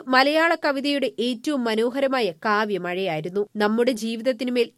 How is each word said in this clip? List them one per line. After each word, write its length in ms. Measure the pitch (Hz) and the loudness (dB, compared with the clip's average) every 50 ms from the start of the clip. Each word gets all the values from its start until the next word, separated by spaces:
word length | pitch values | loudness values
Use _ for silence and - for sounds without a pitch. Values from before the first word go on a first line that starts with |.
| 320 | 2
മലയാള 440 | 262 254 254 269 285 302 311 330 339 330 | 2 4 4 4 4 4 4 4 2 2
കവിതയുടെ 540 | 320 330 302 277 277 254 285 285 277 262 226 - - | 0 0 0 0 0 0 0 0 0 -2 -2 -2 -2
ഏറ്റവും 420 | 226 247 254 220 - 302 294 262 240 | -2 -2 -4 -4 -4 -2 -2 -2 0
മനോഹരമായ 640 | 226 220 220 226 247 233 277 269 269 269 262 226 185 165 - | 0 0 0 0 0 0 -2 -2 0 0 0 0 -2 -2 -4
കാവ്യമഴയായിരുന്നു. 1000 | - 220 208 208 220 214 202 180 175 175 175 185 196 185 160 156 156 180 180 208 208 - - | -2 0 0 0 0 0 -2 -4 -4 -4 -4 -2 -2 -2 -2 -4 -4 -4 -4 -4 -4 -2 -2
നമ്മുടെ 380 | 208 208 214 220 233 240 254 262 | 0 0 2 2 2 2 2 0
ജീവിതത്തിനുമേൽ 760 | 208 226 226 233 226 226 262 262 214 262 254 247 247 240 240 - | 0 -4 -6 -6 -4 -2 -2 -2 -2 -4 -2 0 0 0 -2 -4